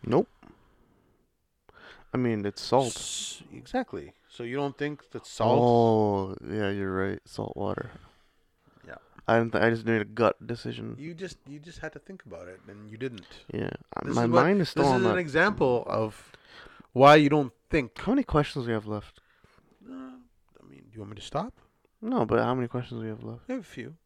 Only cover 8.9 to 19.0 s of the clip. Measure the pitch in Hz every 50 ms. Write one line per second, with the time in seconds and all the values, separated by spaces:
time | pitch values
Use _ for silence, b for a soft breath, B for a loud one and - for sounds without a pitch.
8.9 | 65 - _ _ _ - - - 113 117 117 117 - 85 95 117 117 113 110 113
9.9 | 113 110 104 104 107 110 117 104 - _ 113 117 120 117 - 120 117 120 110 113
10.9 | 113 123 143 160 175 160 190 175 - _ _ 139 143 151 151 175 160 - - 156
11.9 | - 143 _ - 190 185 - 120 90 85 90 87 92 95 _ - 101 104 104 104
12.9 | 107 113 123 135 120 101 - - - - - - - - - - - - - _
13.9 | - - - - - 117 117 117 120 127 131 170 202 202 170 - - 151 139 139
14.9 | 131 123 120 117 - 180 175 151 131 160 175 208 208 - 156 131 123 117 - -
15.9 | 101 104 110 110 - - - - B B B B B B B B B B B B
16.9 | _ 123 135 143 151 156 151 139 147 151 139 120 _ _ _ _ - 160 127 113
17.9 | _ - - - 254 285 254 - - 151 147 - - 143 123 120 113 110 107 107
18.9 | 107 104